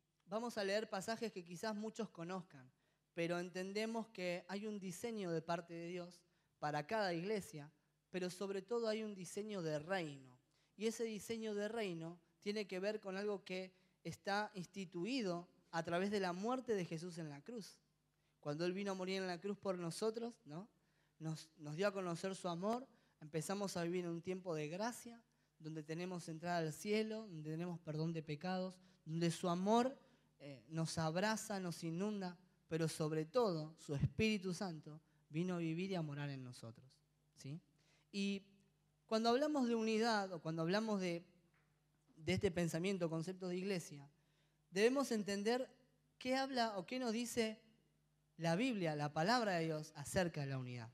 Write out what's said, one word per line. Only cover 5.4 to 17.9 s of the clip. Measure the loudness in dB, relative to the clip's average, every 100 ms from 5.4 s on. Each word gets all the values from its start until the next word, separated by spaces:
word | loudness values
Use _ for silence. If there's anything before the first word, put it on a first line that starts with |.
parte | 0 -2 -2
de | -8 -6
Dios | -6 -8 -14 _ _ _ -6
para | -2 0 0
cada | 2 2
iglesia, | 2 0 -2 -4 -10 -14 _ _ _ _
pero | -4 -2
sobre | -2 -2 -2
todo | -2 0 2
hay | 0
un | -2 -6
diseño | -8 -6 -4 -2
de | 0 0
reino. | 0 0 0 -6 -14 -20 _ _ _ -2
Y | 0
ese | 0
diseño | -2 -4 -4 -4 -2 0
de | 0
reino | 0 -2 -2 -6 -10 _ _
tiene | -4 -2 -2
que | -2
ver | 0 -2
con | -4 -2
algo | -2 -2
que | -4 -6 -6 -12 _ _ -10
está | -6 0 0 0
instituido | -4 -8 -8 -6 -4 0 0 0 -2 -4 _ _
a | -2
través | 2 2 2
de | 2
la | 0
muerte | 0 0 0 0 0
de | 0
Jesús | -4 -6 -8
en | -8
la | -10
cruz. | -10 -10 -10 -16 _